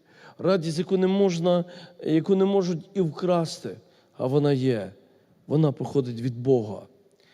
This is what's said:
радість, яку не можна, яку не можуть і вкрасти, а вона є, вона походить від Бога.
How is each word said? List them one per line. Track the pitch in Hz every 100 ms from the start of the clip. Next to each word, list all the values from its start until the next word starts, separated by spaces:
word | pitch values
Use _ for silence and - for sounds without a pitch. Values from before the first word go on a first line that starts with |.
| _ _ - -
радість, | 165 190 160 156
яку | 185 190
не | 185
можна, | 196 196 170 175 175 170 - - -
яку | - 156 151
не | 190
можуть | 190 196 180 165 -
і | 196
вкрасти, | 165 135 180 175 160 - 110 90 _ _ _ -
а | 123
вона | 143 143
є, | 139 131 117 95 - _ _ _ _ -
вона | 151 151
походить | - 135 143 123 117
від | 127 120
Бога. | 123 127 107 98 - _ _ _ _